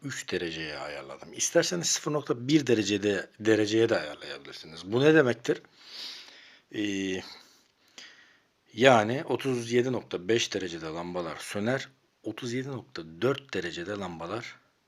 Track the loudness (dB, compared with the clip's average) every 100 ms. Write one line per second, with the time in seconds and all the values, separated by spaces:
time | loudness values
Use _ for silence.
0 | -10 -10 -6 -4 -4 -6 -8 -8 -10 -10
1 | -12 -16 -14 -6 0 2 2 0 -2 -2
2 | -2 -2 -2 -4 2 2 4 4 4 2
3 | 2 0 -4 -2 4 4 4 4 4 2
4 | -2 -10 -12 -12 -14 -16 -16 -14 -2 4
5 | 8 8 6 2 -2 -4 -6 _ -20 -14
6 | -14 -14 -18 -20 -20 -20 _ -6 -2 -2
7 | -2 -4 -8 -18 -20 _ _ _ _ -20
8 | -20 -20 _ _ _ _ _ 4 8 8
9 | 6 0 -2 -2 0 -2 2 2 2 -2
10 | -4 -6 0 0 0 -4 -4 -6 -8 -8
11 | -6 -6 -6 -8 -8 -4 -2 -2 -6 _
12 | _ _ -12 -8 -6 -6 -6 -10 -12 -14
13 | -14 -2 -2 -2 -6 -6 -6 -8 -8 -6
14 | -6 -8 -8 -8 -8 -16 _ _